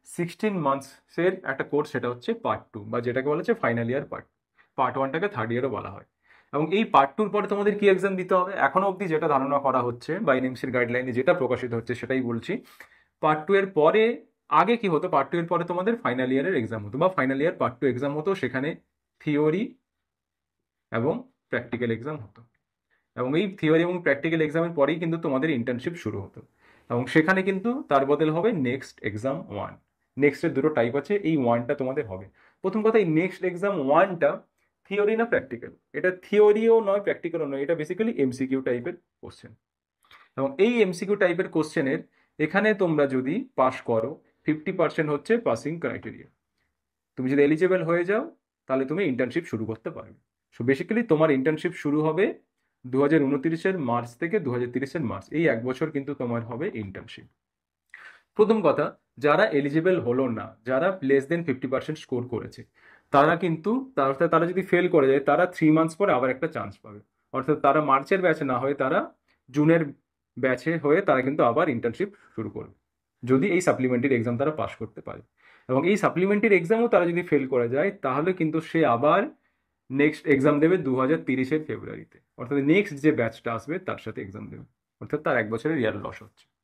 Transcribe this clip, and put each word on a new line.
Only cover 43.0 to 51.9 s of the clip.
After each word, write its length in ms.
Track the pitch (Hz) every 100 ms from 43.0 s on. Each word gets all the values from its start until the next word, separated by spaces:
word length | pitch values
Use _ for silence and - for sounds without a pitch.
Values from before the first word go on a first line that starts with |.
| 139
যদি 200 | 131 131 202 - -
পাস 180 | 127 - -
করো, 200 | 113 123 - _ _
ফিফটি 280 | - 156 190
পার্সেন্ট 360 | 185 151 165 151
হচ্ছে 180 | 143 - 233 226
পাসিং 260 | 117 147 165
ক্রাইটেরিয়া। 460 | 135 101 110 - - _ _ _ _ _ _ _ _ -
তুমি 120 | 127
যদি 80 | 143 143
এলিজিবল 360 | 160 180 185 160
হয়ে 160 | 170 175
যাও, 120 | 214 320 - _ _ -
তাহলে 180 | 131 131
তুমি 120 | 170 180
ইন্টার্নশিপ 320 | 123 123 165 165
শুরু 120 | 110 110
করতে 200 | 110 175 139
পারবে। 220 | - - _ _ _
So 60 | - 123
basically 340 | 139 175 226 233
তোমার 160 | 156 160 131
ইন্টার্নশিপ 340 | 147 156 175 -
শুরু 180 | 151